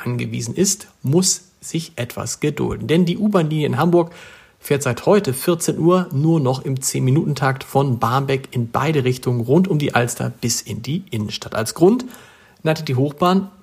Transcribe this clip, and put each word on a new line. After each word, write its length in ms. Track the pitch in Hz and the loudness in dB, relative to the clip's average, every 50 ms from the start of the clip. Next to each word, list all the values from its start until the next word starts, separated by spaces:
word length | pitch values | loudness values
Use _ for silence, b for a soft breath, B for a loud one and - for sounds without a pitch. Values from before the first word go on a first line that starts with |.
| - | -6
angewiesen 500 | 123 123 120 120 117 113 127 120 113 - | -6 -4 -4 -6 -6 -6 -6 -6 -6 -2
ist, 340 | - 185 202 - - - - _ _ - | 0 0 0 0 -2 -8 -14 _ _ -2
muss 420 | 131 147 180 185 - - - - _ _ _ - | 0 2 2 2 2 0 -2 -6 _ _ _ -12
sich 300 | - - 165 165 - - | -8 -6 -6 -8 -8 -8
etwas 420 | - 120 - - - - - - - | -8 -8 -8 -8 -8 -8 -8 -6 -2
gedulden. 460 | - 151 143 - 123 - - 113 113 | -2 -2 -2 -2 -2 -4 -4 -4 -2
Denn 200 | 113 151 175 180 | 0 2 2 4
die 100 | 170 180 | 2 2
U-Bahn-Linie 520 | - 202 214 208 185 160 151 156 156 147 131 | 0 0 0 2 2 2 0 0 0 0 0
in 100 | 123 127 | 0 2
Hamburg 340 | 156 180 170 175 165 170 B B B B B B B B B B | 2 4 4 4 2 0 B B B B B B B B B B
fährt 240 | - - 143 135 - | -4 -2 0 0 0
seit 240 | 127 117 - - | 0 -2 0 2
heute 260 | - 196 208 196 - 127 | 4 4 4 4 0 -4
vierzehn 460 | - - - 175 170 - - - - | -2 0 0 0 0 0 -2 -2 2
Uhr 280 | 156 170 180 185 175 180 - | 4 4 4 4 2 0 -2
nur 260 | 135 151 160 165 160 | 0 2 2 4 4
noch 240 | 135 123 131 131 - | 2 2 0 -2 -2
im 200 | 139 135 131 - | -4 -4 -4 -4
zehn-Minuten-Takt 840 | - - 135 131 131 127 156 202 - 143 - 147 135 135 135 - | -4 -2 0 2 2 2 2 2 0 -2 0 0 -2 -2 -2 -6
von 340 | - - 135 139 139 120 110 | -2 0 0 2 2 0 0
Barmbek 500 | - 113 123 135 139 135 139 135 135 - | 0 0 0 0 0 0 -2 -2 -4 -4
in 200 | - 123 117 113 | -4 -4 -4 -2
beide 340 | - 120 131 156 160 143 120 | -2 -2 0 0 0 2 2
Richtungen 360 | 127 127 131 - 131 123 120 | 0 0 -2 -2 -2 -2 -2
rund 280 | 113 120 139 180 190 185 | 0 2 4 4 4 4
um 100 | 160 147 | 2 0
die 160 | 143 131 - | 0 0 0
Alster 360 | 120 117 110 - - 127 123 - - - | 0 0 0 -2 -4 -6 -6 -4 -4 -4
bis 180 | 120 - - | -4 -4 -4
in 220 | - - - 107 117 | -6 -8 -10 -8 -6
die 220 | - 151 190 - - | -6 -6 -6 -6 -6
Innenstadt. 440 | - 110 104 101 104 - - - - | -6 -6 -6 -6 -8 -10 -10 -8 -6
Als 180 | 110 113 - - | -6 -6 -6 0
Grund 320 | - 160 190 240 254 - B B B B B B B B B B B - | 4 4 6 6 4 0 B B B B B B B B B B B -2
nannte 200 | 160 156 160 160 | -2 -2 -2 -2
die 120 | 151 131 | -2 0
Hochbahn 540 | 123 139 147 143 - 175 175 185 196 190 196 - - | 0 0 -2 0 0 2 4 4 2 0 -2 -8 -18